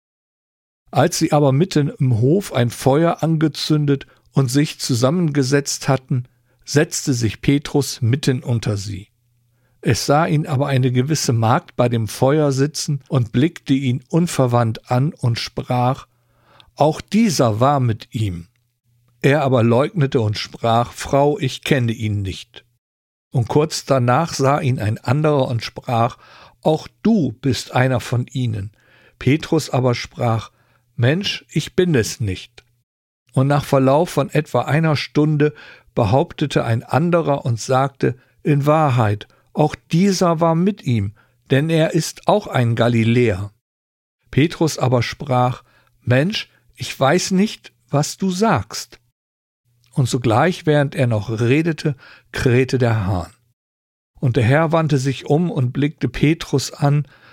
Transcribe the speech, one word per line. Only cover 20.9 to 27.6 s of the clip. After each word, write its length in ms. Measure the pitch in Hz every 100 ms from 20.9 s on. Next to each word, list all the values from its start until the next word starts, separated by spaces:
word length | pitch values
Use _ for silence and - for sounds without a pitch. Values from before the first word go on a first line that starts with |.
„Frau, 480 | - - 139 143 147
ich 240 | 131 -
kenne 300 | - 143 117
ihn 280 | 110 107 101
nicht.“ 440 | 98 87 - - _ _ _ _ _ _ _
Und 160 | 139 110
kurz 340 | 147 160 -
danach 500 | - 135 120 127 165
sah 280 | - 131 147
ihn 180 | 139 127
ein 180 | 101 110
anderer 500 | - 139 156 147 131
und 140 | 120
sprach: 540 | - - - 117 117 - - - - _
„Auch 260 | - 156 - _
du 300 | 208 226 135
bist 400 | 110 139 120